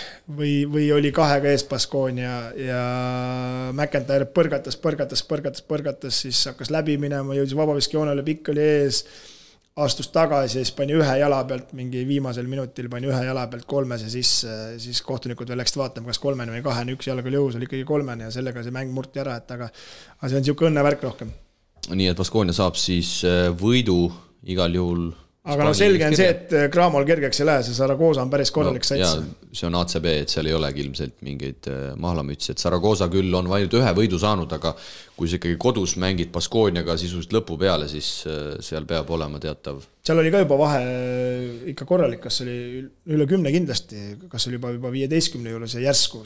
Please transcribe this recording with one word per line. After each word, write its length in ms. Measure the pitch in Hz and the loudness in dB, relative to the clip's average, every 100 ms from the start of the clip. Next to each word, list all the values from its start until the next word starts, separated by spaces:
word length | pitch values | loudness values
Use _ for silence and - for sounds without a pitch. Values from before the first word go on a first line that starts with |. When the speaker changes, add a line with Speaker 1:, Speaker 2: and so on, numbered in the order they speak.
| - - - 147 | -12 -16 -12 -4
Speaker 1:
või, 160 | 147 143 143 | 0 2 2
või 160 | 147 147 | 2 4
oli 160 | 147 143 135 | 4 4 4
kahega 320 | 156 143 143 | 4 6 4
ees 160 | 139 - | 2 0
Baskonia 720 | 131 - 139 131 123 123 123 117 135 | -4 -2 0 0 -2 -4 -6 -8 -8
ja 220 | 131 123 123 127 127 123 127 127 127 127 127 | -4 -2 -2 -2 -2 -4 -4 -4 -4 -6 -4
McIntyre 560 | 135 147 143 127 139 139 175 | -2 0 0 2 2 2 2
põrgatas, 400 | 160 143 135 - 165 | 2 0 -4 -4 -2
põrgatas, 400 | 151 135 131 - | -2 -2 -4 -2
põrgatas, 400 | 151 139 - - | -4 -4 -6 -4
põrgatas, 580 | 151 147 - 135 - 131 | -4 -4 -6 -4 -4 -2
siis 180 | 120 139 | -2 -2
hakkas 160 | 127 139 156 | -4 -2 0
läbi 240 | 151 143 | 2 0
minema, 320 | 143 143 135 139 | 0 -2 -2 0
jõudis 160 | 139 143 | 0 2
vabaviskejoonele, 640 | 151 147 - 156 151 143 147 | 2 2 0 0 0 0 -2
pikk 240 | 156 160 | -4 -2
oli 160 | 147 151 147 139 | 2 4 4 4
ees, 200 | - - - - - - _ _ - | 0 -4 -12 -20 -20 -20 _ _ -2
astus 280 | 143 - - | -2 -2 0
tagasi 460 | 165 160 143 127 127 | 2 4 2 0 -2
ja 60 | 123 | -4
siis 80 | - | -2
pani 160 | 139 160 | 0 2
ühe 140 | 143 135 | 4 4
jala 160 | 147 135 123 | 4 2 0
pealt, 220 | 127 - 131 | -6 -8 -10
mingi 240 | 127 123 | -6 -4
viimasel 400 | 127 143 131 120 123 | 0 0 0 -4 -4
minutil 380 | 135 123 - 120 | -6 -6 -8 -8
pani 160 | 120 135 | -4 -2
ühe 140 | 131 | 0
jala 220 | 127 131 120 | 0 -2 -4
pealt 160 | 120 - | -8 -2
kolmese 380 | 139 131 117 110 | 0 0 -4 -6
sisse, 460 | 123 120 - 117 110 110 117 | 0 2 2 -2 -8 -10 -12
siis 160 | 120 117 - | -8 -6 -4
kohtunikud 400 | 131 123 120 123 | -6 -6 -8 -6
veel 140 | 123 | -4
läksid 160 | 123 143 | -2 -2
vaatama, 320 | 131 123 120 | -4 -6 -8
kas 80 | 110 | -6
kolmene 320 | 139 135 117 117 | -4 -4 -6 -6
või 80 | 135 | -4
kahene, 320 | 120 120 131 | -4 -4 -6
üks 100 | 131 | -6
jalg 240 | 127 127 | -6 -2
oli 80 | 139 | 0
õhus, 160 | 139 117 | 0 -2
oli 140 | 123 | -6
ikkagi 180 | 131 139 | -6 -2
kolmene 400 | 151 139 117 113 | -2 -2 -6 -8
ja 60 | 120 | -6
sellega 300 | 127 120 117 | -6 -6 -8
see 80 | 127 | -8
mäng 160 | 135 | -6
murti 320 | 131 131 139 | -6 -6 -6
ära, 140 | 139 117 | -6 -8
et 160 | - 123 | -10 -10
aga, 160 | 117 - - - - - | -12 -14 -20 -20 -20 -8
aga 140 | 135 | -2
see 80 | 135 | 2
on 80 | 135 | 2
siuke 160 | 147 160 | 4 4
õnnevärk 400 | 147 143 143 131 | 4 4 2 -4
rohkem. 240 | - 110 - - _ _ _ - 95 | -8 -12 -14 -20 _ _ _ -4 2
Speaker 2:
Nii 160 | 92 | 2
et 80 | 87 | 2
Baskonia 340 | 90 110 92 | 0 2 2
saab 220 | 87 92 - | 2 2 0
siis, 460 | - 90 85 - | 0 0 0 0
äh, 240 | 90 87 90 85 | 2 4 4 2
võidu 460 | 104 127 107 87 87 - - _ | 2 4 4 4 2 -2 -18 _
igal 320 | - 92 87 87 | -6 0 2 2
juhul. 360 | 87 87 85 - - _ | 0 0 -4 -8 -18 _
Speaker 1:
Aga 220 | - 143 151 | -4 0 4
no 60 | |
Speaker 2:
Hispaania 60 | 170 | 6
Speaker 1:
selge 260 | 202 180 151 | 6 6 4
on 80 | |
see, 120 | 156 185 | 6 4
Speaker 2:
kirja. 140 | 170 - | 4 2
Speaker 1:
et, 60 | |
äh, 140 | 151 143 | 4 4
Cramol 360 | 175 175 143 139 | 4 4 4 4
kergeks 320 | 165 135 131 | 2 2 2
ei 40 | 156 | 4
lähe, 160 | 139 117 | 2 2
see 80 | |
Zaragoza 480 | 120 135 135 165 143 | 0 0 4 4 4
on 80 | 127 | 2
päris 220 | 139 135 | 0 0
korralik 300 | 156 139 123 | 2 0 0
Speaker 2:
No, 60 | - | 0
Speaker 1:
sats. 80 | 135 | 2
Speaker 2:
jaa, 460 | 90 80 73 - - - | 2 2 -2 -10 -14 -6
see 80 | 85 | -2
on 120 | 87 | 0
A 20 | 87 | 0
C 80 | 82 | 0
B, 80 | 82 76 | 0 0
et 80 | 69 | 0
seal 160 | - 78 | -2 0
ei 80 | |
olegi 300 | 80 73 71 | 0 0 -2
ilmselt 320 | 69 67 69 - 69 | -6 -6 -8 -10 -10
mingeid, 400 | 69 67 67 71 | -8 -8 -8 -8
äh, 80 | 67 69 65 | -6 -6 -4
mahlamütsi. 540 | 87 85 69 71 - | -2 -2 -4 -6 -6
Et 80 | - | -2
Zaragoza 460 | 85 87 101 98 87 | 0 2 4 4 2
küll 240 | 95 95 | 2 2
on 160 | 90 90 | 2 2
ainult 240 | 98 92 | 0 2
ühe 220 | 117 123 87 | 4 4 4
võidu 220 | 110 87 | 4 4
saanud, 320 | 104 98 80 | 2 0 -2
aga 220 | 78 80 - - - - - | -4 -4 -4 -10 -18 -16 -4
kui 140 | 85 | -2
sa 80 | 87 | 0
ikkagi 160 | 87 85 | 0 2
kodus 380 | 123 110 90 90 | 2 2 0 0
mängid 320 | 92 90 82 | 0 0 -2
Baskoniaga 640 | 85 - 113 104 87 82 | -4 0 2 4 2 0
sisuliselt 400 | 82 87 87 80 110 | -2 -2 -6 -2 -2
lõpu 180 | 101 80 | -2 0
peale, 320 | 95 80 73 | 2 2 -2
siis, 220 | 76 - - 80 | -6 -6 -6 -6
äh, 320 | 78 73 - | -6 -6 -10
seal 240 | - 78 73 | -8 -8 -4
peab 240 | 82 71 82 | -4 -2 -4
olema 240 | 76 73 | -4 -6
teatav 400 | 78 73 73 71 - _ - | -8 -8 -10 -12 -14 _ 0
Speaker 1:
Seal 160 | 165 | 2
oli 80 | 160 | 4
ka 160 | 196 156 | 4 4
juba 160 | 139 | 4
vahe, 240 | 147 139 123 | 4 2 0
äh, 880 | 127 127 127 127 123 123 117 143 | -4 -4 -2 -2 -2 -6 -10 -10
ikka 160 | 143 135 | -8 0
korralik, 320 | 180 139 113 | 2 2 -2
kas 220 | 123 - 123 | -4 -4 -4
oli 400 | 123 123 127 135 _ 170 | -8 -8 -10 -12 _ -2
üle 160 | 151 143 | 0 2
kümne 240 | 190 143 165 | 2 2 2
kindlasti, 720 | 160 117 - 104 101 101 - | 0 -4 -6 -10 -12 -14 -10
kas 160 | 117 123 | -6 -4
oli 160 | 123 | -4
juba, 160 | 123 120 | -6 -6
juba 160 | 127 | -4
viieteistkümne 640 | 131 135 160 160 123 117 113 | -4 0 2 0 -2 -8 -8
juures 160 | 113 | -8
ja 140 | 120 131 | -2 2
järsku 320 | 139 - 113 | 2 2 -2